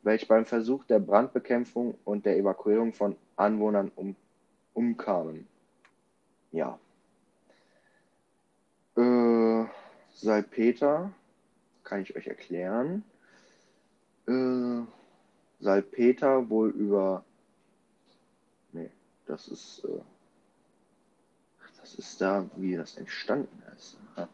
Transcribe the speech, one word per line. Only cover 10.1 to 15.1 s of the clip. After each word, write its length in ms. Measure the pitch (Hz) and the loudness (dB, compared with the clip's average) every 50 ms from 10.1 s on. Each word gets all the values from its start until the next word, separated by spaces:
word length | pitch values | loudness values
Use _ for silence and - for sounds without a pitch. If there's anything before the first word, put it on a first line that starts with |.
Salpeter, 1000 | _ - - 107 107 104 104 - - 123 113 120 123 - 151 143 147 160 180 202 190 _ _ _ _ _ _ _ _ _ _ _ _ _ _ | _ -4 0 2 2 2 0 -2 -2 2 2 2 2 2 0 0 0 0 -4 -8 -12 _ _ _ _ _ _ _ _ _ _ _ _ _ _
kann 180 | - - 98 | -8 -8 -8
ich 120 | 92 - - | -8 -8 -12
euch 120 | - - | -12 -10
erklären. 760 | - - - - - 87 87 90 92 104 117 127 156 180 214 208 _ _ _ _ _ _ - _ _ _ _ _ _ _ _ _ _ _ _ _ _ _ _ _ | -12 -14 -14 -10 -8 -8 -6 -4 -4 -2 -2 -2 -2 -4 -6 -8 _ _ _ _ _ _ -20 _ _ _ _ _ _ _ _ _ _ _ _ _ _ _ _ _
Äh, 540 | - 123 131 131 127 127 127 123 123 120 120 117 113 - - _ _ | -4 -2 0 0 0 0 -2 -2 -2 -4 -6 -8 -10 -16 -20 _ _